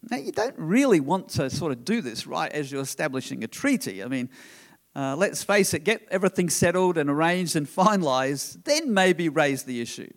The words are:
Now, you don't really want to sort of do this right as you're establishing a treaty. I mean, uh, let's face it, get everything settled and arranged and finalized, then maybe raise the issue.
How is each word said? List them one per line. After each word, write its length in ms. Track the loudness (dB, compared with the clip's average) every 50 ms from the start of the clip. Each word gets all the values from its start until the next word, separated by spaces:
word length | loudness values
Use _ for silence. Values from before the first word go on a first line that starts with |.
| -8 -6
Now, 60 | -8
you 160 | -6 -6 -6
don't 260 | -4 -2 -4 -4 -4 -6
really 420 | -4 0 2 4 6 6 4 4
want 280 | 4 2 -2 -2 -2 -4
to 180 | -4 -2 -2 -2
sort 240 | -2 -4 -4 -4
of 120 | -4 -6 -4
do 160 | -4 -2 -2
this 260 | -2 -6 -8 -10 -10
right 240 | -6 -4 -4 -4 -2
as 200 | -4 -6 -6 -4
you're 100 | -6 -6
establishing 600 | -6 -6 -4 -4 -4 -2 -2 -4 -6 -6 -8 -8 -8
a 20 |
treaty. 560 | -10 -10 -4 0 0 0 0 -2 -6 -8 -8
I 60 | -8 -6
mean, 200 | -4 -4 -4 -6 -10 -18 -20 -20 -20 -20 -20 _ -20 _ _ _ _
uh, 220 | -6 -4 -4 0
let's 260 | 0 0 0 0 -6
face 320 | -2 2 4 4 4 2 0
it, 100 | -2 0
get 220 | 0 -2 -2 -4 -4
everything 400 | -2 0 0 0 2 2 0 0
settled 480 | 2 4 4 4 4 4 2 2 2 2
and 100 | 0 0
arranged 460 | 2 2 2 2 2 0 0 0 -2
and 100 | -2 -2
finalized, 960 | -2 0 4 4 4 4 4 2 2 2 2 2 0 -2 -4 -6 -10 -12 -12 -2
then 280 | 0 0 0 0 2
maybe 360 | 2 4 6 4 4 4 0 0
raise 360 | 2 4 2 2 2 -2 -4
the 160 | -6 -6 -6
issue. 300 | -6 -6 -8 -12 -12 -14 -16